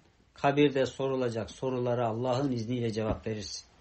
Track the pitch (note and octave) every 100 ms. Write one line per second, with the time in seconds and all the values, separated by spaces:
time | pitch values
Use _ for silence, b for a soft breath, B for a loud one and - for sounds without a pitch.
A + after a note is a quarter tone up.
0 | - _ _ - C#3+ C#3 D3 C3 C3 -
1 | C3+ C3 B2 A2+ G#2+ - C3 B2+ B2 A#2+
2 | A#2 A2+ B2+ B2 C#3 B2 A2 B2+ A#2 G#2+
3 | A2 G#2 - G#2+ G2 - - -